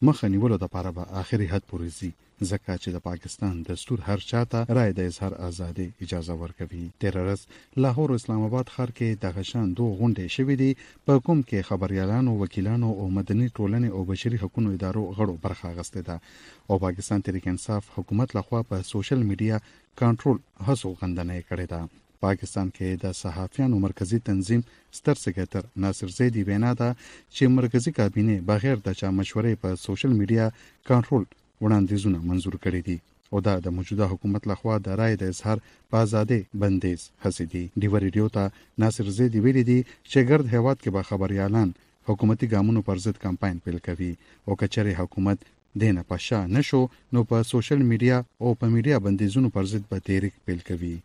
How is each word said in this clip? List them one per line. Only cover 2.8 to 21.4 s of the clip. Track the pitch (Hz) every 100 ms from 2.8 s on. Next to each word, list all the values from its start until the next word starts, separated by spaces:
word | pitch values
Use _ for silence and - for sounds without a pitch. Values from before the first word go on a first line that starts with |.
چې | - 87
د | 87
پاکستان | 85 - - 101 85 80
دستور | 87 - 120 95
هر | 101 -
چاته | 120 120 117 117 123
رایې | 113 90
د | 90
اظهار | 85 98 95 90
ازادي | 85 87 85 90 -
اجازه | 90 90 82 82
ورکوي. | 82 - 87 87 85 -
تېره | 101 92
ورځ | 92 98 - - _ -
لاهور | 131 123 151
او | 123
اسلام | - 110 110
آباد | 127 123
ښار | - 123 -
کې | 117 107
دغه | 95 90 95
شان | 120 104 90
دوه | 120 95
غونډې | 117 101 90
شوې | - 131 135
دي، | 135 135 - - -
په | 139 -
کوم | 160 127
کې | 101 90
خبریالانو، | 98 92 95 95 113 127 107
وکیلانو | 95 - 95 117 113 101
او | 98 95
مدني | 92 104 123
ټولنې | - 101 113 120
او | 95 92
بشري | 95 120 117
حقوقو | 92 - 110
ادارو | 92 95 104 95 98
غړو | 107 82 95
برخه | 92 90
اخیستې | 87 87 95 87
ده. | 85 - - - - -
او | 98
پاکستان | 92 92 - 104 98
تحریک | 92 92
انصاف | 92 - 104 - -
حکومت | 92 101 123 104
لخوا | - 117 117
په | 95 -
سوشل | 104 98 131 110
میډیا | 95 107 110 - _ _ -
کنټرول | 120 117 147 113 - - 98
هڅو | 139 95 90
غندنه | 92 90 87
یې | 90